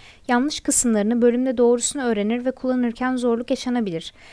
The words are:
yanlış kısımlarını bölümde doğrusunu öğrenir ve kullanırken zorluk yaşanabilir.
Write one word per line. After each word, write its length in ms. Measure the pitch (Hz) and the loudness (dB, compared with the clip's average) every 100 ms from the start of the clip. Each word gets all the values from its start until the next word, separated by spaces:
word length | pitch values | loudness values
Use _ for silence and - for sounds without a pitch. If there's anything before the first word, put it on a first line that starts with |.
| - - - | -20 -12 -2
yanlış 320 | 240 285 - | 0 0 -2
kısımlarını 640 | - 262 240 220 202 240 | -2 0 2 2 2 4
bölümde 360 | 240 240 262 254 | 4 4 0 2
doğrusunu 460 | 240 240 - 285 | 4 4 0 -4
öğrenir 420 | 247 214 208 240 247 | -2 0 0 -2 -4
ve 60 | |
kullanırken 640 | 254 254 254 240 226 254 254 | -4 -2 0 -2 -2 -2 0
zorluk 340 | 247 233 247 | 0 -2 -2
yaşanabilir. 640 | 254 254 247 208 160 - - - | -4 -2 -2 -2 -6 -10 -16 -20